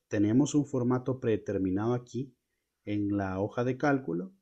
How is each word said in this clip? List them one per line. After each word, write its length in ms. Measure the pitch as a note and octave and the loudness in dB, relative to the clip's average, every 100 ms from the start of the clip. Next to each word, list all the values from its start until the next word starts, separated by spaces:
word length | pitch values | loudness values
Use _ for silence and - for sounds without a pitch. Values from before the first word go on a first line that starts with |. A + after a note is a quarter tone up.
| - | -4
tenemos 460 | G#2+ G#2 B2 C#3+ | 2 4 4 4
un 120 | D3+ C3+ | 2 0
formato 520 | C3 B2 B2+ - - | 0 0 0 -2 -2
predeterminado 760 | A#2+ G#2 - G2 F#2+ G2 A2+ | 0 0 0 -2 0 0 0
aquí 400 | B2 - A#2+ C#3 _ _ _ _ _ | -2 -4 -10 -10 _ _ _ _ _
en 320 | G#2 G#2 G2+ G2+ | -6 -2 0 -2
la 240 | F#2+ F#2+ | -2 -2
hoja 240 | G#2 B2 | -2 -2
de 120 | B2 B2+ | -2 0
cálculo. 560 | D3 C3+ - E2+ - - | 0 0 -2 -6 -6 -14